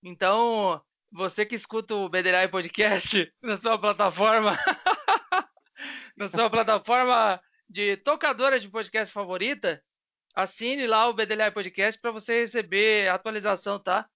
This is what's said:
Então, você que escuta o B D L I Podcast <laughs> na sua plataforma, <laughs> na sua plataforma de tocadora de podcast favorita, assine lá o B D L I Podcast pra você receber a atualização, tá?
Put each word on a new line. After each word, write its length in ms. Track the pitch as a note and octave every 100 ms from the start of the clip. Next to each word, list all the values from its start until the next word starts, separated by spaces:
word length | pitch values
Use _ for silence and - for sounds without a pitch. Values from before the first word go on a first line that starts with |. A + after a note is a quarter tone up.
Então, 760 | F3+ F3 F#3 G#3+ A#3 A3+ G3 D#3+ _ _ _
você 320 | E3 F#3 F#3+
que 100 | G#3+ A#3
escuta 380 | - A3 G#3
o 140 | G#3+ F#3+
B 140 | F3+
D 80 | F#3
L 140 | F3+
I 40 | F#3
Podcast 800 | F#3 E3+ - G#3 G3 - G#3 E3
<laughs> 80 | _
na 140 | A#3+ G3+
sua 200 | A3+ A3+
plataforma, 760 | G#3 G3+ G3+ E3 G#3+ A3 G#3+ F#3+
<laughs> 1600 | - E4+ - G#4 D5 - - F#4 - _ _ - C#4 - - _
na 120 | G3
sua 200 | E3 A3+
plataforma 920 | A3+ A3 G#3+ F#3 B3 B3+ B3 A3 F3+ _ _ _
de 280 | F#3 G#3 G3
tocadora 600 | - D4+ D#4 A#3 C4+ C4
de 100 | G3+
podcast 440 | G#3+ G#3 A3 G#3
favorita, 680 | G#3 F#3+ F3+ G#3+ C#4+ F#3+ D3+ _ _ _ _ _
assine 520 | - F#3+ - A#3 C#4 B3
lá 220 | A3 A#3
o 40 |
B 140 | G#3+ G#3+
D 80 |
L 80 | G#3+
I 80 | G#3+
Podcast 500 | G#3 F#3 F3+ G3+ A3
pra 120 | A#3+
você 280 | A3 G#3 A#3
receber 680 | A#3 A#3 F#3+ F#3+ G#3+ G#3+ G3
a 60 |
atualização, 640 | F#3 A3+ G#3+ G3+ F#3+ - G3+
tá? 300 | G3 F#3 G#3+